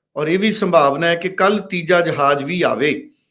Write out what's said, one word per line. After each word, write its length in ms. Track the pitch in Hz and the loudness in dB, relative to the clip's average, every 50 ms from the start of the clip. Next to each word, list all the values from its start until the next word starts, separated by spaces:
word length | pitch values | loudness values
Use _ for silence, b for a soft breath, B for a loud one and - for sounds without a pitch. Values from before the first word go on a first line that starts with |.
| B _ _ | B _ _
ਔਰ 120 | 143 151 151 | -6 -4 -2
ਇਹ 120 | 170 190 | 0 0
ਵੀ 120 | 208 220 196 | 0 0 0
ਸੰਭਾਵਨਾ 540 | - 202 180 170 165 143 139 139 151 170 170 | -2 -2 2 4 4 4 4 2 0 0 0
ਹੈ 80 | 170 | 0
ਕਿ 140 | 170 180 185 | -2 -4 -6
ਕੱਲ੍ਹ 320 | 185 - 190 202 214 208 | -2 0 2 2 2 0
ਤੀਜਾ 400 | 185 - 185 175 165 156 180 175 | -4 -6 -6 -6 0 2 2 2
ਜਹਾਜ਼ 420 | 170 165 143 143 143 139 143 143 135 | 2 0 -2 0 0 2 2 0 -2
ਵੀ 180 | 147 180 180 | -4 -4 -2
ਆਵੇ। 480 | 160 123 113 110 139 151 120 98 - - _ _ _ _ | 0 0 0 0 0 -2 -2 -4 -8 -14 _ _ _ _